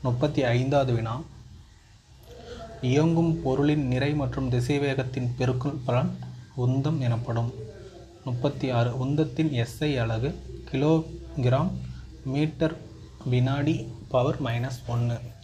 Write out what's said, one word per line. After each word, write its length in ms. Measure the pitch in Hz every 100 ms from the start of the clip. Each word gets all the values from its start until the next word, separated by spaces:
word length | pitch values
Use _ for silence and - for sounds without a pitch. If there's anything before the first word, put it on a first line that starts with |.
முப்பத்தி 400 | 127 120 147 147
ஐந்தாவது 500 | 127 117 131 143 131
வினா, 280 | 117 113 156 165 - - - - - - - _ - - - - - - -
இயங்கும் 600 | 127 139 165 165 165 156
பொருளின் 460 | 135 131 147 151 131
நிறை 280 | 127 143 147
மற்றும் 340 | 131 135 131
திசைவேகத்தின் 800 | 123 123 143 143 135 127 135 123 -
பெருக்கல் 420 | 123 123 147 - -
பலன் 240 | 123 180 - - - - -
உந்தம் 420 | 123 135 143 156
எனப்படும். 520 | 123 117 - 117 117 - - - - - - - 131
முப்பத்தி 440 | 123 143 135 131
ஆறு, 360 | 123 120 127 127
உந்தத்தின் 460 | 147 151 - 160
எஸ் 320 | 123 117 -
ஐ 140 | 151 135
அலகு 420 | 113 110 139 - - - -
கிலோகிராம் 1000 | 131 147 160 160 - - - 120 131 185 - - - - - 135
மீட்டர் 520 | 139 156 - 156 - - - - - 127
வினாடி 640 | 123 131 139 147 170 - - -
பவர் 320 | 131 131 -
மைனஸ் 380 | 127 120 131 127 -
ஒன்னு. 320 | 120 120 117 - -